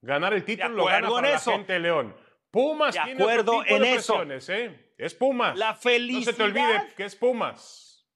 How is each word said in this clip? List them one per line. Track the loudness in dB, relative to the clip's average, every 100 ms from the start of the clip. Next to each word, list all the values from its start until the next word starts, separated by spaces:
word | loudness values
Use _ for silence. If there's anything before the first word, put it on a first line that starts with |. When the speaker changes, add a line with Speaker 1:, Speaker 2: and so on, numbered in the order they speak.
Speaker 1:
Ganar | -2 -2 0
el | -2
Speaker 2:
De | -2
Speaker 1:
título | -4 -4
lo | 0 2
gana | 2 2
Speaker 2:
acuerdo | 0
en |
Speaker 1:
para | 0
la | 0
Speaker 2:
eso. | 0
Speaker 1:
gente | -2 -2
de | -2
León. | 0 0 -2 -10 _ _ _
Pumas | 0 0 2 0 0
Speaker 2:
De |
Speaker 1:
tiene | -6 0
otro | 2
Speaker 2:
acuerdo | 4 2 0
Speaker 1:
tipo | 2 2
Speaker 2:
en |
Speaker 1:
de | 4 2
Speaker 2:
eso. | 0
Speaker 1:
presiones, | -2 -2 -8 -6
¿eh? | -6 -6 -12 _ _
Es | -10
Pumas. | -2 0 2 0 0
Speaker 2:
La | -4
Speaker 1:
No | -2 2 2 0 -2
se | -2
te | 0
olvide | 0 2 2
Speaker 2:
felicidad. | 2 -2 -8
Speaker 1:
que | -12
es | -2
Pumas. | 0 0 -4 -6 -20 -20 -20 _ _